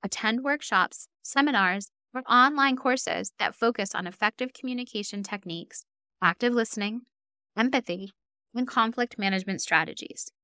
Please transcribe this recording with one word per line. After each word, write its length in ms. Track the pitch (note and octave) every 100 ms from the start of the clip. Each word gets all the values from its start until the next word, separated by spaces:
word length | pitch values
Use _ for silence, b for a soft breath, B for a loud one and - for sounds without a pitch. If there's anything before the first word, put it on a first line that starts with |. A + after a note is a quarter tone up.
Attend 400 | G3 - A3 A3+
workshops, 640 | C4+ D4 - G3 F3+ - - _
seminars, 680 | - - C#4+ A#3+ F#3+ F#3+ G3+ _ _
or 100 | B3+ B3+
online 480 | B3 B3+ D4 C4+ C4
courses 560 | C4+ B3+ - - G3 _
that 160 | - -
focus 400 | A#3 A#3+ G3 -
on 100 | F3+
effective 460 | E3+ G#3+ - B3+
communication 720 | - B3+ B3 B3 G#3+ G3+ G3+
techniques, 640 | G3 G3+ F#3 E3+ - - - _ _ _
active 320 | F3+ F3 A#3+
listening, 500 | A#3+ A3+ - G#3 A3+ A#3+ _ _ _ _ -
empathy, 560 | A#3+ C4 A#3 F3+ G3 _ _ _ _
and 140 | A#3 B3+
conflict 500 | - A3+ A#3 A#3+ -
management 440 | G3 F#3+ F#3 F#3+
strategies. 680 | - E3 D#3 - - - - _